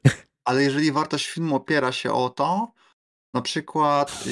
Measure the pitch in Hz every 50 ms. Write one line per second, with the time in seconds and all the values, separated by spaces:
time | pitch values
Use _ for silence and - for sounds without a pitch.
0 | - 135 - - - _ _ _ _ 123 127 135 139 139 135 147 156 151 135 151
1 | 156 151 156 139 - - - 165 170 160 139 127 - - 156 147 127 127 127 -
2 | - 120 110 123 127 127 - - 147 160 185 202 233 - _ _ _ _ _ _
3 | _ _ _ _ _ _ - 123 - - - 160 147 - - 156 151 147 143 143
4 | 143 - - - - 127